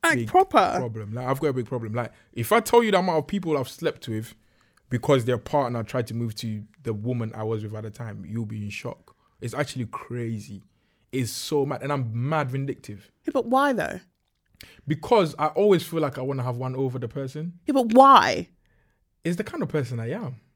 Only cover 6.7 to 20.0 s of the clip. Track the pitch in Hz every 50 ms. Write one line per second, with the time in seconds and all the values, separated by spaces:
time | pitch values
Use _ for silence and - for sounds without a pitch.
6.7 | _ _ 139 117 110 104 107 120 127 120 113 110 113 110 110 110 113 110 104 104
7.7 | 107 107 110 110 104 - 120 113 101 107 95 76 107 113 117 104 113 107 104 104
8.7 | 104 - - 120 - _ _ _ _ _ _ _ _ _ - 120 120 131 147 135
9.7 | - 123 120 113 - - - - 120 123 120 113 113 107 104 - 101 95 - _
10.7 | _ _ _ _ _ _ _ _ - 135 123 110 - - - - 151 147 139 143
11.7 | 143 - - 139 143 135 127 113 110 117 123 143 160 156 143 127 127 139 139 139
12.7 | - - - - 107 98 - _ _ _ _ - - 269 226 233 247 262 277 285
13.7 | 262 208 160 - - - - _ _ _ _ _ _ _ _ _ _ _ - -
14.7 | - - _ - 131 131 - - 240 214 185 156 131 - 147 156 - - 202 214
15.7 | 196 165 175 - 160 165 156 139 - 135 127 135 139 131 120 127 120 120 131 131
16.7 | 127 131 135 131 123 127 123 113 - 143 135 131 131 151 156 175 170 - _ -
17.7 | 269 269 247 226 220 262 262 269 269 - - - 107 - 175 _ _ _ _ _
18.7 | _ _ _ _ _ _ _ _ _ _ _ - 175 175 208 - - 330 214 131
19.7 | - 156 131 113 127 117